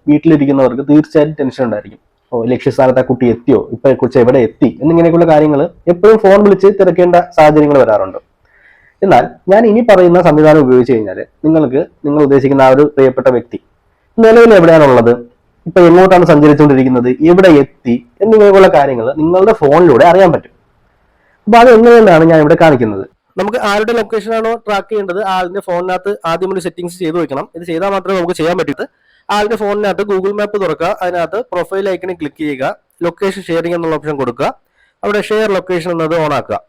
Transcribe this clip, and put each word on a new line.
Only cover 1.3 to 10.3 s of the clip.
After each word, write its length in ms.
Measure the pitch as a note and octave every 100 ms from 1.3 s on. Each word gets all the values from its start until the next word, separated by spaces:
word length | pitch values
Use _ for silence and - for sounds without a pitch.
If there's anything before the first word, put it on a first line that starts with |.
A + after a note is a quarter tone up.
| D3+
ടെൻഷൻ 240 | C3 B2+
ഉണ്ടായിരിക്കും. 340 | A#2+ G#2 G#2 - _ _ _
"ഓ, 120 | A#2+
ലക്ഷ്യസ്ഥാനത്ത് 540 | A2+ B2 C3+ A#2+ C3 B2+
ആ 40 |
കുട്ടി 240 | B2+ B2 A#2+
എത്തിയോ, 420 | A2+ - G#2+ -
ഇപ്പൊ 200 | A#2 C#3 B2+
കൊച്ച് 160 | B2 C3
എവിടെ 200 | A#2+ C3+
എത്തി?" 400 | A2 - D#3+ -
എന്നിങ്ങനെയൊക്കെയുള്ള 460 | D3 E3 E3+ E3+ E3
കാര്യങ്ങൾ 280 | D3+ D3+ C#3 F3 _ E3+
എപ്പോഴും 260 | F3 G3+ A3
ഫോൺ 200 | G3 G3+
വിളിച്ച് 220 | G3+ F#3 G3
തിരക്കേണ്ട 500 | G3+ F#3+ F3 F3 F3 F3 -
സാഹചര്യങ്ങൾ 420 | D3+ D3+ D3 C#3
വരാറുണ്ട്. 360 | A2+ G#2 F#2+ F2 _ _ _ _ _ _ _ _
എന്നാൽ 260 | G3 B2+ - - -
ഞാൻ 140 | G3+ A#3
ഇനി 140 | A3+ A#3+
പറയുന്ന 320 | F#3+ F3+ F3
സംവിധാനം 380 | E3+